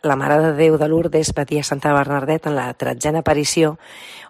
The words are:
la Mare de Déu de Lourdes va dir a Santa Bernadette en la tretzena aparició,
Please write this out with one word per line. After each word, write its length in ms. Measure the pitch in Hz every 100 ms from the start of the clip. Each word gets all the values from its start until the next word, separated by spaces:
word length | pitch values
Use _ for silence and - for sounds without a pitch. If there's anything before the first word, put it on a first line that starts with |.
la 140 | 156 135
Mare 200 | 139 147
de 100 | 160
Déu 220 | 147 160 156
de 120 | 151
Lourdes 420 | 160 170 160 156
va 140 | - 139
dir 140 | 147
a 20 |
Santa 300 | 139 139 151 143
Bernadette 540 | 139 139 135 160 156
en 80 | 143
la 80 | 123 -
tretzena 460 | 127 120 151 160
aparició, 560 | 160 147 147 - 156 156 - - - - -